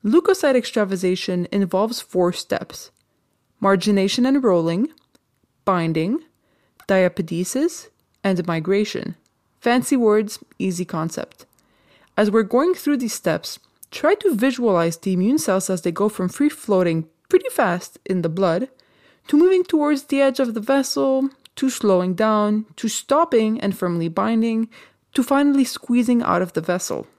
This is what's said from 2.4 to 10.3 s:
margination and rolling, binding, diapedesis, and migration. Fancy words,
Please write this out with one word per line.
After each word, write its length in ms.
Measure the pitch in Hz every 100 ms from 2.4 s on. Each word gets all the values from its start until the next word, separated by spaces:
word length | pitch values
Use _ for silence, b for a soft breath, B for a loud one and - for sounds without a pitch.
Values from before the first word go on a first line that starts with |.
| - - - - - _ _ _ _ _ _ _
margination 680 | 196 196 214 196 190 - 247
and 180 | 277
rolling, 480 | 254 175 165 170 285 _ _ _ _ _ _ _
binding, 560 | - 185 165 160 165 294 - _ _ _ _ _ -
diapedesis, 1000 | 190 180 175 165 170 185 262 330 - - _ _ _
and 240 | 196 180 170
migration. 680 | 165 160 196 208 - - - _ _ _ _
Fancy 360 | 240 247 240 269
words, 420 | 226 214 208